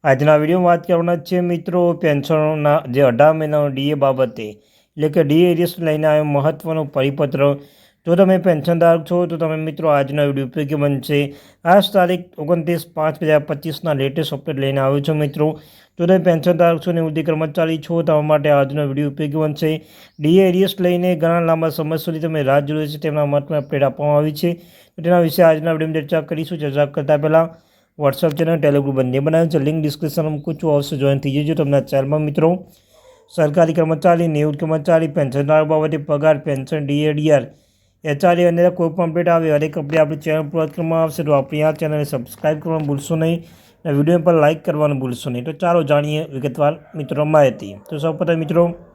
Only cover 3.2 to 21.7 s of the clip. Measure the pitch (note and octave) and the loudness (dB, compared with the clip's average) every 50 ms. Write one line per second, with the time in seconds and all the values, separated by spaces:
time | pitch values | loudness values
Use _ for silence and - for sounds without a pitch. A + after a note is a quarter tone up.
3.2 | C#3+ D#3 D#3+ D#3+ D#3 D3+ D3+ D3+ D3 C#3+ C3 C3+ C#3 C#3+ D3+ C#3+ C#3 C3+ C3 B2+ | 6 6 6 2 -2 -2 0 0 0 0 -2 -2 -2 -2 0 2 0 0 2 0
4.2 | C3 A#2 A2 - A2 G#2+ G#2+ - _ _ _ _ _ _ _ D3+ D3 D#3 D3+ F#3+ | -2 -2 -2 -10 -12 -12 -12 -16 _ _ _ _ _ _ _ -4 -4 0 2 2
5.2 | D#3 C#3+ D3 E3 F3 F3+ E3+ D#3+ F3 E3+ F3 - E3+ D#3+ D3+ D3+ D#3 D#3 D3+ D3+ | 2 4 4 4 4 4 4 2 0 -2 -2 -4 -2 -2 -2 0 2 2 2 2
6.2 | D3+ D3+ C#3+ C#3+ C#3 D#3 D#3+ D3 - D#3+ D#3+ D#3+ D3+ C3+ - C#3+ C3 C#3 C#3 C#3+ | 2 2 0 0 0 0 -2 -4 -8 -6 -4 -4 -6 -4 -2 -2 -2 -2 -2 -2
7.2 | D3 C3+ C#3+ C#3 C#3 C#3+ C#3+ C#3+ - - _ _ _ _ _ _ _ E3 F3 F3 | -4 -4 0 0 2 2 0 -2 -8 -20 _ _ _ _ _ _ _ 0 2 4
8.2 | G3 F#3 F#3+ F3+ F#3 F#3+ E3 D3+ C3+ F3 E3+ E3 E3+ E3+ E3 E3+ D#3 - F3 F3 | 4 4 4 2 2 0 0 0 0 -2 0 2 4 4 4 2 0 -2 -2 -2
9.2 | F3+ E3 E3+ D#3+ E3 D#3+ D#3+ D#3 D#3 D#3+ D3 - D#3+ D#3 D3 C#3+ C#3 C3+ C#3+ D3+ | -2 -2 -4 -4 -4 -4 -4 -4 -6 -8 -8 -4 0 2 2 2 0 0 0 0
10.2 | C#3+ C#3+ C#3 C#3 C#3 B2 - D#3 D3 C#3 D#3 D3 C#3+ C#3+ C#3 C3+ - - D3 C#3+ | 0 0 0 -4 -6 -6 -6 -6 -4 -4 -2 -2 0 0 -2 -2 -4 -2 0 0
11.2 | C#3+ C#3 C#3+ - - - _ _ _ E3+ F3+ G3+ G3 G3+ - G3 F3+ F3 F#3 F3 | 0 -2 -8 -16 -20 -20 _ _ _ 4 4 4 4 2 0 0 2 2 0 -4
12.2 | F3+ - _ - D3+ D3 F3 E3+ D3+ E3 F3 E3 E3+ - _ D#3+ D#3 D#3 D3+ D3+ | -6 -14 _ -10 -2 -2 -2 -2 0 -4 -4 -4 -6 -10 _ -4 -2 -2 -2 -2
13.2 | E3 D#3 D#3 D3 C#3+ - D#3 C#3+ - E3 D#3+ - - E3 D3+ C3+ C3+ C#3 C3+ E3 | 0 2 2 2 2 -2 -8 -6 -6 -10 -10 -6 -4 -4 -2 -2 -2 -2 -2 -4
14.2 | D#3 D#3 D3+ C3+ - E3 C#3+ C3+ C3+ C3+ C3+ C#3 C3+ C3+ C#3 C#3+ C#3 D#3+ D#3 D3+ | -4 -4 -6 -10 -8 -8 -6 -4 -4 -2 0 0 0 0 0 0 0 -2 -2 0
15.2 | D3+ C#3+ C#3 D#3 D3+ D#3 D#3 D#3 - - - - _ _ _ - E3+ F3 F#3+ F#3 | -2 -4 -2 0 -2 -2 -2 -6 -14 -20 -20 -20 _ _ _ -2 2 4 4 4
16.2 | F#3 F#3 E3 D#3+ C#3+ F3 F3 D#3+ F3 E3+ E3+ D#3+ E3 F3+ E3+ E3 E3 D#3+ D3+ D#3+ | 4 2 2 2 2 0 2 4 4 2 2 0 -2 -4 -2 -2 -2 -2 -4 -4
17.2 | D#3 E3 D#3 D#3 D#3+ D3+ C#3+ F3+ E3 D#3+ E3 D#3 - - E3+ E3+ E3 E3 D#3 D3+ | -2 -2 -2 -2 -2 -4 -2 -2 -2 -2 -2 -6 -6 -4 -4 -2 0 2 2 2
18.2 | D3+ D3+ D3+ D3 C#3+ D3+ D3 C#3+ C#3 C3+ C#3+ D3+ D3 C#3 C3+ C#3+ D3 C#3+ C#3 D3 | 2 2 2 2 4 4 4 4 2 0 -2 -4 -4 -2 -2 -2 -4 -4 -4 -4
19.2 | D#3 D3 C#3 D#3 D#3 D3+ D3 D3 E3+ D#3 D#3 D3+ - _ - - - _ _ - | -6 -4 -2 -2 -2 -2 -2 -2 -2 -2 -2 -4 -8 _ -20 -20 -20 _ _ -2
20.2 | D3 D3+ F3 F#3+ F#3+ F#3 F3 F#3 G3 F#3 F#3+ - F3+ F3+ F3 F3 F3+ F#3 F3+ D#3 | 2 4 6 6 6 4 4 2 0 0 0 -2 0 0 0 2 0 0 0 0
21.2 | E3 E3 E3+ F3 E3+ E3 E3 D#3+ E3 D#3+ | 0 0 2 2 2 0 0 0 0 -4